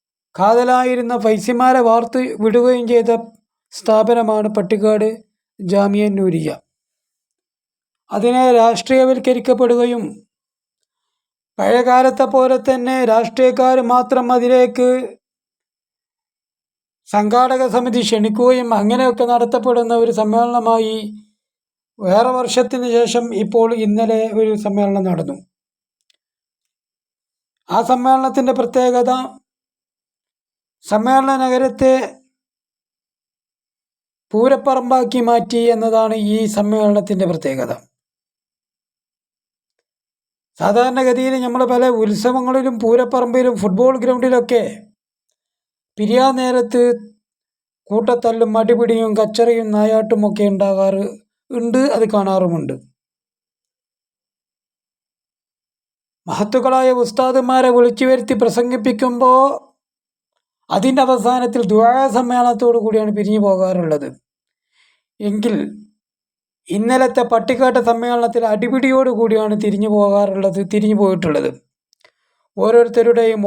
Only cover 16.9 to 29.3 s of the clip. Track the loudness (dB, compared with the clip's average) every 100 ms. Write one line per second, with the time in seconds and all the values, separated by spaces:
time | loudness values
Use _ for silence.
16.9 | _ -4 -2 0 2 2 0 0 0 -2
17.9 | -2 0 0 0 2 2 2 0 0 0
18.9 | 2 0 0 0 0 0 -2 0 0 0
19.9 | 0 0 0 0 0 0 0 0 0 0
20.9 | -6 -10 -14 _ _ _ _ _ _ _
21.9 | -8 0 2 2 0 -2 -2 -2 -2 -2
22.9 | 0 0 -2 -4 -4 -2 0 0 0 0
23.9 | 0 0 0 -2 -2 -2 -2 -4 -2 -2
24.9 | -2 -2 -4 -6 -10 -16 _ _ _ _
25.9 | _ _ _ _ _ _ _ _ _ _
26.9 | _ _ _ _ _ _ _ -6 -4 0
27.9 | 0 2 2 0 -2 -2 -2 -2 0 0
28.9 | 2 0 -2 -6